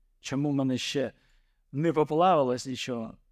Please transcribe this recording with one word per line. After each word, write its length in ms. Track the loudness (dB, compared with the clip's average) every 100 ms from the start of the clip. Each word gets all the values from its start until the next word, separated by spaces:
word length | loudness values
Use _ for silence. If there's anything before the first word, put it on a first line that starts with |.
| _ _
чому 320 | -6 -2 0
в 20 |
мене 240 | 0 0 0
ще 340 | -2 -2 -4 -6 _ _ _ _ _
не 220 | -2 0
поплавилось 760 | 2 2 4 4 4 2 -2 -6
нічого, 500 | -8 -6 -8 -8 -14 _